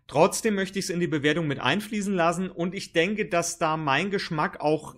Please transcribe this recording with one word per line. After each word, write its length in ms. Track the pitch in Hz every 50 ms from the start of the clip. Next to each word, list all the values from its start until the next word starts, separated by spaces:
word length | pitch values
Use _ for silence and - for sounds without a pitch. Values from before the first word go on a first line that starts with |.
| _ -
trotzdem 460 | - 147 180 196 202 - - 220 208
möchte 240 | 196 190 190 - -
ich's 100 | - -
in 120 | 170 175
die 80 | 175 147
Bewertung 400 | 160 147 139 151 151 170 160 147
mit 100 | 127 -
einfließen 560 | 117 127 160 208 208 - 220 208 196 208 196
lassen 340 | 175 165 170 165 180 190 180
und 280 | - 175 170 185 196
ich 160 | 196 - -
denke, 340 | - 165 165 196 214 214 202
dass 320 | 147 175 170 170 - - -
da 180 | 170 156 156
mein 360 | 160 156 139 135 151 185 202
Geschmack 480 | 196 196 - - 165 151 170 185 - -
auch, 340 | - 151 156 151 - - -